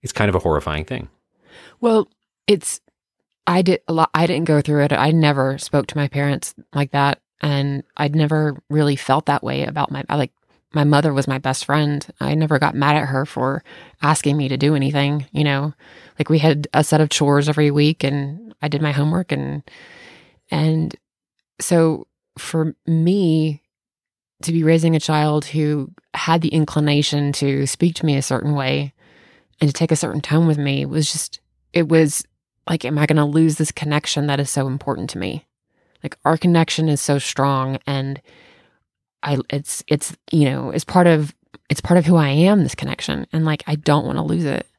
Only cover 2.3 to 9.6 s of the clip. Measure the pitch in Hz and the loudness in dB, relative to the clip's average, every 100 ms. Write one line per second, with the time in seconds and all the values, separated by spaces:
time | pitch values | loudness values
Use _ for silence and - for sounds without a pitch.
2.3 | _ - 196 - - _ _ _ _ _ | _ 0 0 0 -10 _ _ _ _ _
3.3 | _ - 175 180 180 - 160 160 - 170 | _ -2 2 2 0 -2 0 0 2 0
4.3 | 165 165 151 147 147 143 131 143 165 151 | 0 2 2 2 0 2 2 2 4 4
5.3 | 139 131 135 - 143 - 151 143 143 143 | 2 -2 -4 -2 -2 -2 -4 -4 -2 -2
6.3 | 139 - - - 143 139 143 143 - _ | -2 -6 -14 -8 -4 -2 0 0 -2 _
7.3 | _ 147 143 143 139 - - 147 151 151 | _ -4 -2 -2 -6 -10 -6 -2 2 2
8.3 | 156 151 139 _ 151 147 139 - 135 - | 2 0 -4 _ 0 2 0 0 0 0
9.3 | 143 - 135 | -2 -2 -4